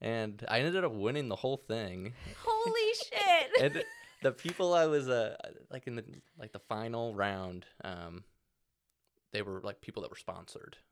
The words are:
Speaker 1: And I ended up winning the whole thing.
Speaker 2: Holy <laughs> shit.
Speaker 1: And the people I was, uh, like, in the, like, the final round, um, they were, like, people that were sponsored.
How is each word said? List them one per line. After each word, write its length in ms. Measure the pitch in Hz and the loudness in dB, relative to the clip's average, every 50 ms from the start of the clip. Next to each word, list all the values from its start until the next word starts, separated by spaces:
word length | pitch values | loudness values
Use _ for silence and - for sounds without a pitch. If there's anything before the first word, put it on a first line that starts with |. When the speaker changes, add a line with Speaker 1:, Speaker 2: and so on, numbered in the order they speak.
Speaker 1:
And 440 | - 113 113 113 110 107 104 104 - - | -4 -2 -2 0 -2 -4 -6 -8 -4 0
I 120 | 107 117 | 2 2
ended 220 | 135 165 175 190 180 | 2 2 2 2 2
up 80 | 156 113 | 0 0
winning 360 | 104 98 110 131 147 143 120 | 0 0 0 0 0 0 -2
the 80 | 98 | -2
whole 200 | - - 131 135 127 | -2 0 -2 -2 -2
thing. 560 | - - 110 117 110 95 90 92 92 104 123 - - - - - - | -2 -4 -4 -2 -2 -4 -6 -6 -6 -8 -8 -10 -12 -12 -12 -6 0
Speaker 2:
Holy 500 | 453 453 440 453 466 440 466 440 427 466 | 0 2 2 2 2 2 4 4 2 2
<laughs> 0 | |
shit. 680 | 466 - - - 427 415 381 349 330 285 262 381 - 127 | 0 -2 -4 -2 2 6 8 8 8 6 4 2 2 4
Speaker 1:
And 220 | 143 147 160 - - - - - - - - - | 2 2 0 -4 -6 -8 -14 -20 -20 -12 0 0
the 100 | 139 123 | 0 0
people 420 | - - 170 175 - 190 175 175 | 0 -4 -6 0 2 4 6 8
I 120 | 170 165 | 8 8
was, 220 | 156 151 147 135 127 | 6 6 4 4 4
uh, 280 | 127 120 113 - - - - - - - - - | 2 2 2 0 -2 -6 -10 -12 -14 -16 -14 -12
like, 160 | - 131 - | -12 -10 -8
in 80 | - 120 | -6 -6
the, 80 | 117 104 - - 139 - _ _ - | -6 -8 -10 -14 -18 -20 _ _ -16
like, 140 | - 107 - | -14 -12 -12
the 60 | 101 | -14
final 560 | - - 120 107 110 117 117 117 117 117 107 | -8 -6 -4 -4 -2 -2 -2 -2 -2 -2 0
round, 520 | 98 98 101 98 95 95 92 90 90 90 - - - - | 2 2 2 2 0 -4 -4 -6 -8 -10 -14 -16 -12 -8
um, 400 | 95 92 87 85 85 85 87 95 - _ _ _ _ _ _ _ _ _ _ _ _ _ _ _ _ _ _ _ _ - | -8 -8 -8 -8 -10 -10 -12 -14 -18 _ _ _ _ _ _ _ _ _ _ _ _ _ _ _ _ _ _ _ _ -4
they 100 | 107 104 | -4 -4
were, 180 | 98 95 95 - | -4 -6 -6 -6
like, 180 | 101 98 - - | -8 -8 -8 -12
people 180 | - 104 - 90 | -12 -10 -8 -10
that 80 | - | -10
were 60 | - | -10
sponsored. 600 | - - - 90 90 87 - - - - - - - _ _ | -10 -10 -8 -8 -8 -12 -14 -14 -14 -14 -14 -18 -20 _ _